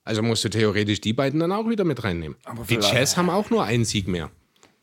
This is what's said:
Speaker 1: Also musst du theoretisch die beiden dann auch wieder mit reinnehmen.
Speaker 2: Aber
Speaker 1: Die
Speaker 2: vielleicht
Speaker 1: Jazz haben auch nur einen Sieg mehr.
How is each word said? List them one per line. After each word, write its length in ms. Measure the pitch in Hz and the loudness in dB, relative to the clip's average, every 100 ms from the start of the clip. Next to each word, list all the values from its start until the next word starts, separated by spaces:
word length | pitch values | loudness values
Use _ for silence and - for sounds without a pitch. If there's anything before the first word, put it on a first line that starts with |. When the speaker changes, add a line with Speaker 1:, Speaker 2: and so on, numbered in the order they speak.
Speaker 1:
Also 180 | - 110 | -4 -2
musst 220 | 117 110 | 0 0
du 60 | 107 | 0
theoretisch 500 | 107 107 101 104 104 | 2 2 2 0 0
die 120 | 107 | -2
beiden 280 | 113 139 151 | 0 0 0
dann 120 | 170 | 0
auch 160 | 202 226 | 0 -2
wieder 160 | 220 | 0
mit 180 | 175 127 | 0 0
reinnehmen. 320 | 104 85 78 - | -4 -4 -6 -12
Speaker 2:
Aber 180 | - 113 | -14 -12
Speaker 1:
Die 140 | - 110 | -2 0
Speaker 2:
vielleicht 180 | 101 | 2
Speaker 1:
Jazz 220 | 120 135 180 | 4 2 2
haben 120 | 175 | 2
auch 220 | 185 208 | 0 0
nur 140 | 226 | 0
einen 200 | 107 120 | 2 2
Sieg 240 | 113 110 92 | 2 0 -2
mehr. 220 | 90 76 - _ _ - _ | -4 -6 -12 _ _ -20 _